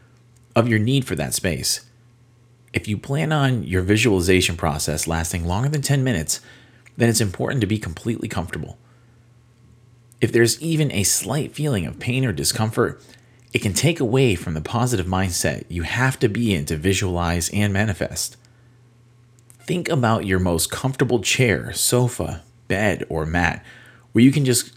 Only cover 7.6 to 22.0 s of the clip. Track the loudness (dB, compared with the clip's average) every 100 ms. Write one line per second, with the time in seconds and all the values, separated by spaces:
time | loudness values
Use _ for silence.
7.6 | 0 -2 -4 -6 -6 -4 -4 -6 -6 -8
8.6 | -10 -14 _ _ _ _ _ _ _ _
9.6 | -20 _ _ _ _ -2 0 4 2 2
10.6 | -2 0 0 0 0 -2 -2 -4 -4 -6
11.6 | -2 -2 -4 -6 -4 -2 -2 -2 -2 -2
12.6 | -2 0 0 -2 -16 -20 _ _ _ 0
13.6 | 0 2 0 2 2 4 4 2 -2 -6
14.6 | -4 -2 0 0 0 0 0 -2 -2 -4
15.6 | -6 -6 -4 0 0 0 0 0 0 0
16.6 | -2 -2 0 0 0 0 0 -2 -2 0
17.6 | 0 0 -2 -2 -6 -6 -8 -12 _ _
18.6 | _ _ _ _ _ _ _ _ -20 -14
19.6 | -4 -4 0 2 4 2 2 2 2 0
20.6 | -2 -2 -4 0 2 2 0 2 4 2
21.6 | -2 -2 2 2